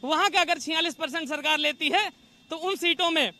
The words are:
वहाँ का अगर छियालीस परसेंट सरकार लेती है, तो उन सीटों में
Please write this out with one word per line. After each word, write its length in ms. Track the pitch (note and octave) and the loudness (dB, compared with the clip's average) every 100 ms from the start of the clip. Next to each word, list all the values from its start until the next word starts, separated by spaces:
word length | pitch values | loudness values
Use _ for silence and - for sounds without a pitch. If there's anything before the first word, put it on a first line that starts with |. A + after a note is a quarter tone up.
वहाँ 260 | B3+ D#4 G4 | 0 2 2
का 120 | F4 | 2
अगर 180 | E4+ E4 | 2 0
छियालीस 360 | C#4+ D#4+ E4+ C4+ | 0 0 0 -2
परसेंट 320 | D4+ D#4+ D4 | -6 -4 -4
सरकार 280 | D4 D4 D4+ | -4 0 2
लेती 300 | D4+ C#4 D4+ | 0 0 0
है, 200 | F#4 G4+ - _ _ _ | 2 0 -6 _ _ _
तो 60 | D#4+ | -6
उन 180 | F4 G4 | -4 0
सीटों 340 | E4+ E4 E4+ | 0 2 2
में 200 | D#4+ A#3 - | 2 0 -2